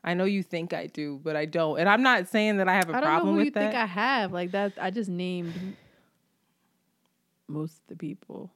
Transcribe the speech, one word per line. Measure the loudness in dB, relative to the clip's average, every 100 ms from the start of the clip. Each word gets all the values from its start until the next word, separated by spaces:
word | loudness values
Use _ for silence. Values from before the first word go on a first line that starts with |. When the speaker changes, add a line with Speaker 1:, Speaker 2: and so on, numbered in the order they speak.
Speaker 1:
I | -2
know | 0 2
you | 0
think | -2 -6 -4
I | -6 -6
do, | -8 -8 -6
but | -4 -2
I | -2
don't. | 0 0 2
And | 4
I'm | 6
not | 6 4 2
saying | 0 2 2
that | 4
I | 4
have | 2
a |
Speaker 2:
I | 0
don't | 2
Speaker 1:
problem | 4 4
Speaker 2:
know |
who | 2
Speaker 1:
with | 2
Speaker 2:
you |
Speaker 1:
that. | 2 0
Speaker 2:
think | 0
I | -2
have. | 0 0 2 0
Like, | -4 -2
that, | -2 -2 -4
I | -6
just | -4 -4
named | -4 -4 -4 -6 -8 -10 -14 _ _ _ _ _ _ _ _ _ _ _ _ _ _ _ _ -10
most | -8 -8 -10
of | _
the | -12
people | -12 -12 _ -16 -16